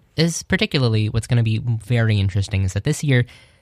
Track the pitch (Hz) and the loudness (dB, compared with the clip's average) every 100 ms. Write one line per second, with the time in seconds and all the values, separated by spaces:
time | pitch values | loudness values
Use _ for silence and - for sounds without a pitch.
0 | _ - 170 - - 190 214 151 123 110 | _ -2 -2 -2 -4 -2 0 0 2 2
1 | 107 113 - 120 113 110 117 113 - 123 | 0 -2 0 0 2 0 -2 -4 -2 0
2 | 113 107 98 101 95 95 95 101 143 156 | 2 2 2 0 -2 -2 -2 -2 -2 -2
3 | 147 127 120 - - _ | 2 2 0 -6 -20 _